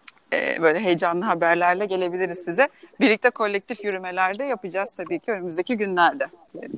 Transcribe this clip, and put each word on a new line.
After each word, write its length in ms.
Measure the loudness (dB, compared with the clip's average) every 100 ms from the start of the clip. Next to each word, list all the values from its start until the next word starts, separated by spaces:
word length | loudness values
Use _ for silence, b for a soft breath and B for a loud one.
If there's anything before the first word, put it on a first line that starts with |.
| -20 -20 _
e, 300 | -2 0 2
böyle 180 | 2 4
heyecanlı 440 | 2 2 2 0
haberlerle 600 | 0 2 2 4 2 2 0
gelebiliriz 520 | -2 -2 -2 -4 -6
size. 300 | -2 2 2 b b 0
Birlikte 300 | 2 4 2
kolektif 540 | 2 0 -2 -4 -8
yürümelerde 600 | -6 -6 -4 -2 0 0
yapacağız 500 | -4 -4 -4 -4 -6 -8
tabii 220 | -6 -6
ki 140 | -4
önümüzdeki 440 | -4 -4 -4 -2 -2
günlerde. 500 | 0 4 4 2 -6 -10 -20 -16 -12